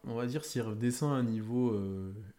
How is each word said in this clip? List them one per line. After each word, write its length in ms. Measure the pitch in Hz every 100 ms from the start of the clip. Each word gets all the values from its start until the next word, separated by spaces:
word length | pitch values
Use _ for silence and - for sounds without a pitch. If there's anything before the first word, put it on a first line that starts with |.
| -
on 80 | 117
va 100 | 123
dire, 180 | 139
s'il 200 | - 127
redescend 480 | 113 107 120 120 147
à 20 | 139
un 40 |
niveau, 460 | 120 110 110 120 123
euh, 400 | 104 98 95 95 98 104